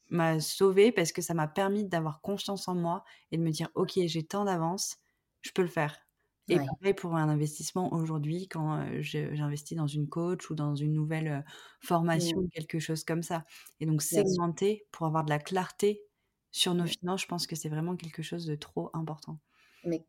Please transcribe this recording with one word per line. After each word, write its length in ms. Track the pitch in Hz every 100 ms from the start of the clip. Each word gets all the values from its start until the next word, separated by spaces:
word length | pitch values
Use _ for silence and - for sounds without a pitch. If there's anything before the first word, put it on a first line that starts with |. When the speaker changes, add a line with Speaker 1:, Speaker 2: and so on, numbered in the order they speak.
| _
Speaker 1:
m'a 300 | 170 165 160
sauvée 500 | 151 - 196 190 214
parce 180 | 233 165
que 80 | -
ça 100 | 170 170
m'a 120 | 151
permis 360 | 196 196 202 202
d'avoir 360 | 175 160 151
confiance 460 | - 202 - 196 -
en 60 | 180
moi 280 | 170 180 - - _
et 60 | 160
de 60 |
me 80 | 165
dire : « 180 | 156 165 -
OK, 180 | 185 - 175
j'ai 180 | 160 160
tant 180 | 202 202
d'avance, 520 | 180 165 190 - - _ _ _ _
je 100 | -
peux 100 | -
le 60 | 175
faire. » 300 | 165 147 - _ _ _ _ -
Et 100 | 170
Speaker 2:
Ouais. 100 | 139 -
Speaker 1:
pareil 140 | 196 196
pour 200 | 175 165
un 140 | 156
investissement 640 | 147 151 - 160 190 185
aujourd'hui 540 | 165 160 156 147 170 185
quand, 320 | 165 156 151 143
heu, 140 | 147
je, 320 | 151 151 147 147
j'investis 420 | 147 147 - 165
dans 100 | 147
une 220 | 151 143
coach 400 | 170 175 180 -
ou 60 | 156
dans 200 | 147 143
une 180 | 151
nouvelle, 340 | 156 151 160 160
heu, 160 | 143 143 - - -
formation 580 | - 170 170 165 170 165
Speaker 2:
Mmh. 20 |
Speaker 1:
ou 60 | 180
quelque 300 | 165 156 165
chose 240 | 156 160
comme 180 | - 165
ça. 220 | 165 165 - - - -
Et 60 | 156
donc 160 | 156 -
Speaker 2:
Bien 140 | 190 190
sûr. 160 | 185
Speaker 1:
segmenter 460 | 170 160 196 214 -
pour 140 | - 160
avoir 160 | 156 151
de 40 |
la 100 | 147
clarté 640 | - 185 175 - 202 208 - _ _ _ _
sur 220 | - 190
nos 120 | 175 170
Speaker 2:
Mmh. 80 | -
Speaker 1:
finances, 220 | 180 190
je 60 | -
pense 180 | 175 -
que 80 | 160
c'est 140 | 156
vraiment 260 | 151 170 180
quelque 280 | 165 160
chose 220 | 156 175 165
de 80 | 147
trop 340 | - - 170
important. 460 | 160 156 151 - 156 - _ _ _
Speaker 2:
Mais 220 | 170 165